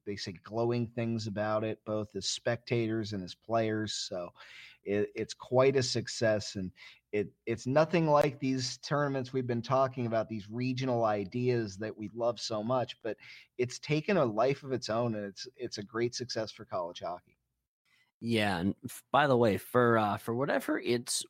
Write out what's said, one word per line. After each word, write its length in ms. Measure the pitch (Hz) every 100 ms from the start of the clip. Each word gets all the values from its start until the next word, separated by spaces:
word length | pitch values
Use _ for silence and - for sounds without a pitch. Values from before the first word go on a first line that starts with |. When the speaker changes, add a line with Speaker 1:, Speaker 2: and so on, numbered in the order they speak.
| 104
Speaker 1:
they 100 | 98
say 160 | - 85
glowing 460 | - 113 117 120 113
things 400 | 120 113 113 107
about 340 | 101 107 110
it, 160 | 110 -
both 320 | - 107 104 98
as 100 | -
spectators 840 | - 123 120 - 120 110 113 104
and 100 | 104
as 120 | 90
players. 580 | - - 113 110 110 104
So 380 | - - 92 87 - - - - -
it, 280 | - 104 101
it's 200 | - 107
quite 420 | - - 123 135 135
a 60 |
success, 720 | 123 117 - - 110 107 - 101
and 160 | 92 - - - _
it, 160 | 104 98 - -
it's 200 | 113 123
nothing 420 | 147 165 175 156
like 320 | 147 147 123
these 380 | 135 131 123 -
tournaments 540 | - 147 143 135 127
we've 140 | 135 123
been 160 | 120
talking 440 | 113 135 131 127 117
about, 220 | 113 107
these 200 | 110 101
regional 540 | 117 127 127 131 120
ideas 720 | 110 104 95 123 123 120 107 95
that 200 | 110 101
we 120 | 107
love 260 | 113 117 107
so 220 | - 107
much, 340 | 110 127 113 -
but 120 | 110 101 - - - -
it's 200 | 123 -
taken 380 | - 151 180 190
a 80 |
life 380 | 123 104 131 139
of 80 | 135
its 160 | 127 -
own, 260 | 110 120
and 120 | 107 101
it's, 200 | - - -
it's 220 | 120 -
a 40 |
great 320 | 98 110 120
success 360 | - 117 117 107
for 140 | -
college 380 | 104 98 87 87
hockey. 320 | 87 87 - _ _ _ _ _ _ _ _ _
Speaker 2:
Yeah, 360 | 117 110 104 87
and 160 | 95 -
f-, 180 | 123 - -
by 160 | 131 147
the 100 | 120
way, 200 | 117 95
for, 420 | - 123 120 113
uh, 200 | 104 104
for 160 | -
whatever 440 | 117 143 - - 311
it's 460 | 120 120 123 -